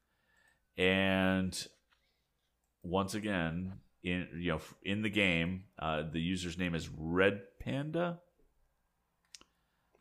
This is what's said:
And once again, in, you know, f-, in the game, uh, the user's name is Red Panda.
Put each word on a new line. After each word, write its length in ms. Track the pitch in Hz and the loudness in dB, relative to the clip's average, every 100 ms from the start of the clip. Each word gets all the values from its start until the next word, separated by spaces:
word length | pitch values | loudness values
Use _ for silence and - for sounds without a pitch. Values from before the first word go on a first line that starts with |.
| _ _ _ _ _ _ _ - | _ _ _ _ _ _ _ 0
And 880 | 92 95 95 95 92 95 92 - - - _ _ _ _ _ _ _ _ _ _ | 4 4 4 4 4 2 0 -4 -10 -14 _ _ _ _ _ _ _ _ _ _
once 300 | 87 92 95 | -2 0 0
again, 600 | 107 104 95 82 82 92 95 - _ | -2 -2 0 0 -2 -6 -10 -18 _
in, 240 | 90 90 87 82 | -4 -4 -4 -4
you 140 | 87 | -2
know, 40 | 78 | -2
f-, 180 | - - | -4 -10
in 180 | - 101 | -4 -2
the 80 | 110 | 0
game, 540 | 104 98 82 82 92 - - | 2 4 4 0 -2 -8 -6
uh, 240 | 80 78 80 | -2 -2 -2
the 100 | 80 | -2
user's 360 | 85 92 90 82 | -2 -2 -4 -4
name 180 | 90 82 | -2 -2
is 140 | 73 78 | -6 -6
Red 460 | 80 90 98 101 - - | 0 6 6 4 -4 -12
Panda. 600 | 226 135 151 165 175 175 - _ _ _ _ _ _ _ _ _ _ - - _ _ _ _ _ | -6 -4 -4 -2 -2 -4 -12 _ _ _ _ _ _ _ _ _ _ -20 -20 _ _ _ _ _